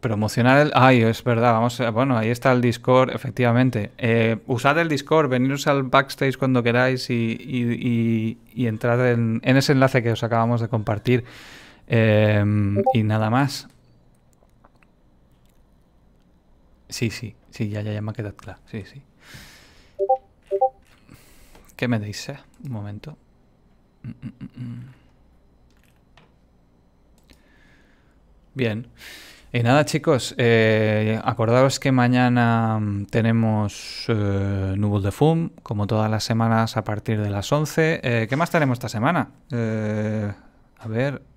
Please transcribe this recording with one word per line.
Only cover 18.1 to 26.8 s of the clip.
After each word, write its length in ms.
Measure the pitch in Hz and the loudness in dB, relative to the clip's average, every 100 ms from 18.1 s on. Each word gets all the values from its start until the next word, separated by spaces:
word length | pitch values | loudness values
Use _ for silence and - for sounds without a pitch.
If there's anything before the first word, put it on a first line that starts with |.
ha 40 | |
quedado 200 | 107 104 | -8 -10
claro, 240 | 95 - 92 _ | -12 -20 -20 _
sí, 140 | 113 | -14
sí. 180 | 95 139 - _ - - - - - - _ - 196 262 _ _ _ 196 262 - _ _ - - - - - - - - | -14 -20 -20 _ -20 -20 -20 -20 -20 -20 _ -8 -2 -2 _ _ _ -2 -2 -4 _ _ -20 -20 -20 -20 -20 -20 -20 -6
¿Qué 100 | 123 | -2
me 140 | 117 | -2
dice? 380 | 104 101 - 143 - _ | -4 -10 -12 -16 -20 _
Un 80 | 160 | -12
momento. 440 | 113 101 101 - 151 _ _ _ _ _ _ _ _ | -10 -10 -14 -16 -20 _ _ _ _ _ _ _ _
Mm, 60 | - | -18
mm, 240 | 117 123 - | -16 -18 -16
mm, 220 | 120 - | -20 -16
mm. 200 | 123 120 127 131 _ _ _ _ _ _ _ _ _ _ _ _ _ _ _ _ _ _ | -14 -14 -18 -20 _ _ _ _ _ _ _ _ _ _ _ _ _ _ _ _ _ _